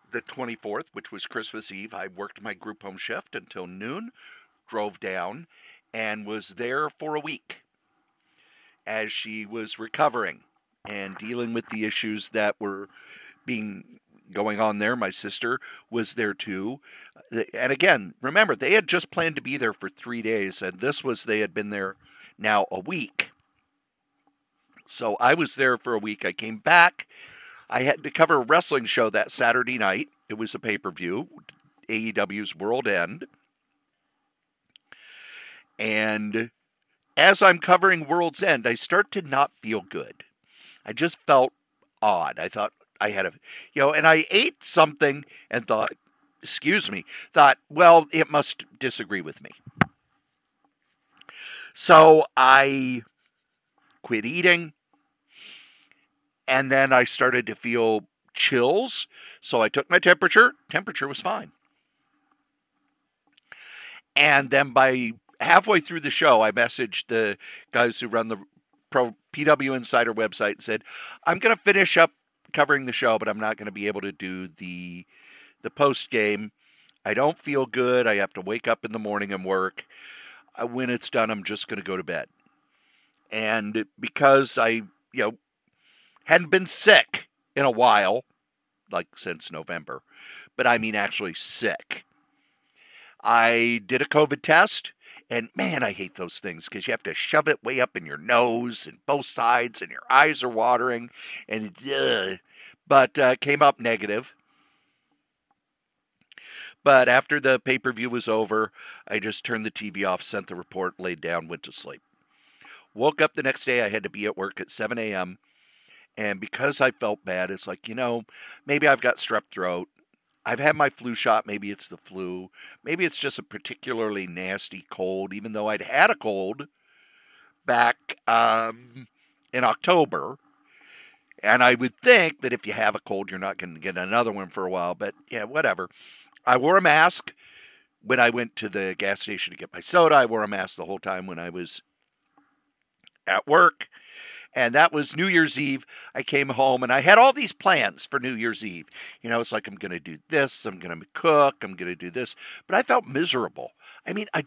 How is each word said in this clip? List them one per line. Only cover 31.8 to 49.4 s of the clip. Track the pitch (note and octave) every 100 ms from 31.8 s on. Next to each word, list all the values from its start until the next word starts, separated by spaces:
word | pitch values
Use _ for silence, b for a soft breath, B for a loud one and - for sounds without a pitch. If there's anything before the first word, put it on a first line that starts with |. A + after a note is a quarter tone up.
| -
A |
E | A2 A2+
W's | G#2 G2 G2+ G2+ D#2+
World | G2 B2 A#2
End. | F#2+ E2+ C3+ - _ _ _ _ _ _ _ _ _ _ _ _ _ _ _ _ B B B B B B B B -
And | G#2+ G#2+ A2 G#2+ G#2+ A2 A#2 _ _ _ _ _ _ -
as | E3 G3
I'm | G3 F3
covering | - F3+ F#3+ F3+ C#3+
World's | E3+ E3+ D3
End, | F#3+ C#3 A#2
I |
start | A#2 - F3+ G#3
to | G3+
not | D#3+ C3+ C#3+ _
feel | A2 A2
good. | G2 F2 B1+ - - _ _ b b b
I | -
just | A#2 E3+ -
felt | - C#3+ C3 _ _ _ _ -
odd. | G#2+ G2 D2+ A#1+
I | F2
thought | G#2+ G#2 _ _ -
I | G#2
had | G2+ F#2
a, | - B B B
you | -
know, | C#3
and | D#3 D#3
I | D#3+ D#3
ate | G3 D4 -
something | - - D#3 D3 D3+ C#3+ C#3+ B B
and | A#2+ A#2
thought, | A2 - - _ _ _ _
excuse | - - C#3+ G3+ -
me, | G2 - B B
thought, | E3 C#3+ C3 _
"Well, | D3+ F3 E3+ D3+
it | D#3+ D#3
must | D3+ C#3 - - A2
disagree | C3 - G2 G2
with | D2+ -